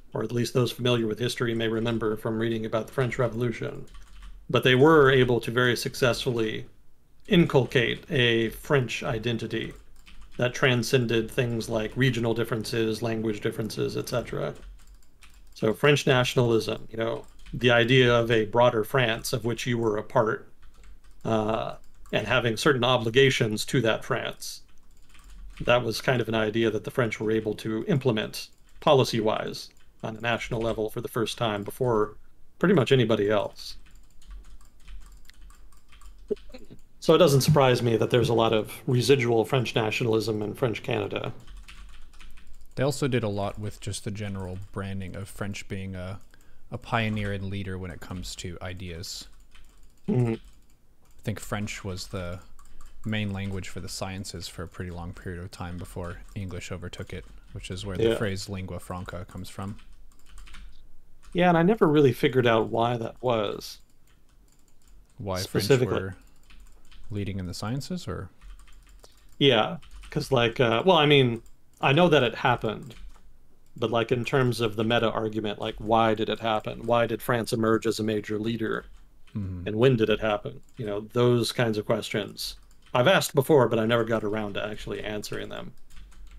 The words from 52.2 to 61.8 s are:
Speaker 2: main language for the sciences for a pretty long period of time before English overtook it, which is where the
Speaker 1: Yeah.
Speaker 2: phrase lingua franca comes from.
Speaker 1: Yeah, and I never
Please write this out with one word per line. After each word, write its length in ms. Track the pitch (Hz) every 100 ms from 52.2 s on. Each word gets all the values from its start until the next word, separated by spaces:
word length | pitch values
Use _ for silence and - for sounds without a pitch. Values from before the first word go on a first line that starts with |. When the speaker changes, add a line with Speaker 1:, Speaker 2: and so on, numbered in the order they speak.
| 87 87 - - - - - -
Speaker 2:
main 280 | 107 107 104
language 360 | 98 98 98 90
for 120 | 92
the 80 | 90
sciences 600 | - 95 95 - 85 87
for 160 | -
a 40 | 85
pretty 220 | - 90
long 220 | 85 85
period 300 | - 98 87
of 80 | 90
time 280 | - 90 90
before 420 | 90 - 87 85 -
English 360 | - 95 87 -
overtook 420 | 92 90 - 92
it, 120 | 92 - - -
which 180 | 101 -
is 160 | 92 101
where 100 | 90
the 140 | 113
Speaker 1:
Yeah. 60 | 113
Speaker 2:
phrase 320 | 107 95 101
lingua 320 | 95 92 87
franca 440 | - 90 92 87
comes 240 | 92 87 92
from. 300 | - 98 110 - - - - - - - - - - - - - - -
Speaker 1:
Yeah, 160 | 180 180
and 80 | 165
I 40 |
never 240 | 170 226